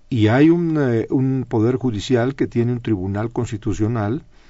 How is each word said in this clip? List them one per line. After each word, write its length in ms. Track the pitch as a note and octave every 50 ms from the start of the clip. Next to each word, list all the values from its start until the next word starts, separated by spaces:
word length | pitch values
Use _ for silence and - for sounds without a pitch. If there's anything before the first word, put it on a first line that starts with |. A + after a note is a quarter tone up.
| - -
Y 160 | - A2+ G#2
hay 240 | G#2+ A#2 C3+ D3 D#3+
un, 260 | E3+ F3 E3+ E3 D#3 D3+
eh, 280 | C#3+ B2+ A#2 A2+ G#2+ -
un 380 | - C#3 C3 C3+ C3 C3 B2 -
poder 280 | - A2+ G#2+ A#2+ B2+
judicial 580 | B2+ - B2+ G#2+ G2+ - - B2+ A#2 A#2 C3 C3
que 120 | - -
tiene 260 | G#2 - A#2+ A2+ A#2+ B2
un 80 | A#2+
tribunal 500 | A#2 A2+ A2 F#2 F#2 G2 G2 G#2 A2 A#2
constitucional 920 | - C3 A#2 G2+ A2+ G2 - A2+ F#2+ F#2+ G#2+ G#2+ A#2+ A2+ G#2 G#2 A#2+ E3 - - - - - -